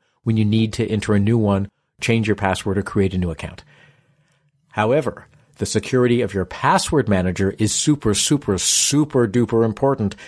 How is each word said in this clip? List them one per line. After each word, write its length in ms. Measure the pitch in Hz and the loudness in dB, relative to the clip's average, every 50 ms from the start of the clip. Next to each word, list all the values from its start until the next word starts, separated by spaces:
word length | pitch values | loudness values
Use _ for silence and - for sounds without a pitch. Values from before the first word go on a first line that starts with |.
| _ _ _ _ - | _ _ _ _ -4
when 120 | 117 110 | -2 0
you 80 | 110 110 | 2 2
need 300 | 104 107 113 110 110 - | 2 2 2 2 0 -2
to 120 | - 113 | -4 -4
enter 280 | 95 110 101 - - 104 | -2 -2 -4 0 0 2
a 60 | 101 | 2
new 180 | 101 110 120 113 | 2 2 2 2
one, 320 | 107 101 98 98 98 - _ _ _ _ _ - | 2 2 2 0 -2 -4 _ _ _ _ _ -8
change 240 | - - 113 117 107 | -2 0 0 0 2
your 100 | 107 101 | 0 -2
password, 400 | - 104 95 90 - - 101 92 | 0 0 -2 -2 0 -2 -2 -2
or 60 | 101 | -2
create 320 | 98 - - 107 95 92 95 | -4 -2 0 0 0 0 0
a 40 | 92 | -2
new 120 | 90 85 | -4 -4
account. 340 | 80 - - 80 87 - - _ _ _ - _ _ _ _ _ _ _ _ _ _ _ _ _ _ _ _ _ | -6 -8 -10 -14 -14 -16 -20 _ _ _ -20 _ _ _ _ _ _ _ _ _ _ _ _ _ _ _ _ _
However, 540 | - 107 107 113 131 156 - 107 - - - _ _ _ _ _ _ | -4 -2 0 2 0 0 0 -2 -8 -8 -20 _ _ _ _ _ _
the 80 | - 104 | -8 -8
security 560 | - - 107 - - 131 127 123 120 120 120 | -2 -2 -4 -2 0 0 2 4 4 2 2
of 140 | 113 98 - | 0 -2 -2
your 100 | 95 90 | -4 -4
password 640 | - - - - 143 180 180 - - 165 143 - 104 | -4 -6 -2 0 2 2 2 0 0 0 0 2 2
manager 460 | 101 92 90 92 87 92 98 98 - - | 0 0 0 -2 -2 0 -2 -2 0 0
is 140 | 107 104 | -2 -2
super, 420 | - - - 151 151 143 - 110 101 | -2 -2 0 0 0 0 0 -2 0
super, 440 | - - - 147 143 - - 95 87 | 0 0 0 0 0 0 -2 -2 0
super 680 | - - - - - - 139 147 143 147 - 127 120 | 0 -2 0 0 0 0 2 0 0 2 2 0 0
duper 380 | 104 95 120 117 - 120 113 113 | 2 2 0 0 2 2 2 2
important, 520 | 113 104 - 135 139 139 127 107 98 - - - | 0 0 0 0 0 0 0 -2 -4 -4 -6 -20